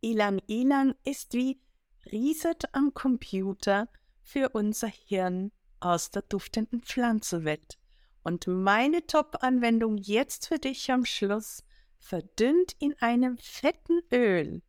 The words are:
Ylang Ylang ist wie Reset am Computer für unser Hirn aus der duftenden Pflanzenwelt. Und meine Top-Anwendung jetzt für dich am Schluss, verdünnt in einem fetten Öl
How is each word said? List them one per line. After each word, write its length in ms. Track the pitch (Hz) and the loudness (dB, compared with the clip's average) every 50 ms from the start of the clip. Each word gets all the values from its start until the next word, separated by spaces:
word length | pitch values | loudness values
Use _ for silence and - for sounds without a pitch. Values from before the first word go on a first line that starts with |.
| - | -2
Ylang 360 | 220 233 214 208 202 196 190 - - | 0 0 2 2 2 0 -2 -2 -4
Ylang 460 | 214 226 254 269 285 277 269 269 254 _ _ | -2 0 2 4 4 4 4 2 0 _ _
ist 280 | 269 285 - - - - | -8 -6 -6 -8 -4 -2
wie 260 | 240 254 262 262 _ _ _ _ _ _ _ _ _ _ | 0 0 0 -2 _ _ _ _ _ _ _ _ _ _
Reset 520 | - - 214 240 285 311 311 - 330 330 _ - - - | -8 -6 -2 0 0 -2 0 -2 -4 -2 _ -6 -6 -2
am 200 | 277 277 285 - | 0 0 0 0
Computer 920 | - - 277 254 233 - - - 190 190 196 190 - - - 196 202 220 233 _ _ _ _ _ _ _ | -2 0 0 0 0 -2 -6 -4 -4 -2 -4 -6 -4 0 0 2 2 0 -4 _ _ _ _ _ _ _
für 280 | - - 277 269 254 | -6 -2 0 0 0
unser 380 | - 220 208 208 214 - - 220 | 0 0 -2 0 -2 -2 -4 -6
Hirn 640 | - - _ _ 202 190 185 180 180 185 190 202 _ _ _ _ - _ | -8 -10 _ _ -2 0 0 0 -2 -2 -6 -6 _ _ _ _ -20 _
aus 300 | - 180 175 170 - - | 0 0 0 0 0 -4
der 120 | - 202 - | -6 -8 -6
duftenden 600 | _ - 196 - - - 226 220 - - 233 - | _ -6 -6 -6 -4 -4 -4 -4 -2 -4 -8 -8
Pflanzenwelt. 960 | - - 262 240 240 226 214 - - - 165 160 156 151 - _ _ - _ _ _ _ _ _ _ _ _ _ | -4 -2 0 2 2 2 0 -2 -2 -6 -2 -2 -2 -4 -4 _ _ -20 _ _ _ _ _ _ _ _ _ _
Und 240 | 160 175 175 - - | -6 -6 -4 -2 -2
meine 580 | 180 185 190 196 202 220 240 285 311 349 320 | -2 2 4 4 4 4 4 4 2 2 0
Top-Anwendung 880 | - - 311 302 311 - - - 254 254 247 240 233 226 226 226 220 214 208 | 0 0 0 0 0 -4 -2 0 2 2 4 4 4 2 2 2 0 -2 -2
jetzt 500 | 196 196 202 220 277 - - - - - | -2 0 0 0 0 0 -4 -12 -4 -4
für 100 | 330 311 | -4 -2
dich 320 | - 262 269 - - - | -2 -4 -6 -6 -2 0
am 140 | 254 254 247 | 0 0 2
Schluss, 580 | 226 - - 208 196 202 214 214 - - - - _ - - - _ _ _ | 0 -2 -2 0 0 0 -2 -4 -8 -14 -16 -18 _ -20 -20 -20 _ _ _
verdünnt 760 | _ - - 175 156 - _ - 214 254 302 349 370 359 - _ | _ -8 -6 -6 -6 -8 _ 0 2 4 4 4 2 2 -2 _
in 160 | - 285 285 - | -4 -4 -2 0
einem 380 | - 233 240 240 254 254 247 240 | 0 2 2 4 2 2 0 -6
fetten 640 | - - - - - 285 370 - _ - 339 349 339 _ - | -12 -16 -16 -2 0 0 0 0 _ 0 0 0 2 _ 2
Öl 500 | 247 247 214 190 175 151 147 165 170 - | 2 4 4 4 2 0 -2 -6 -12 -14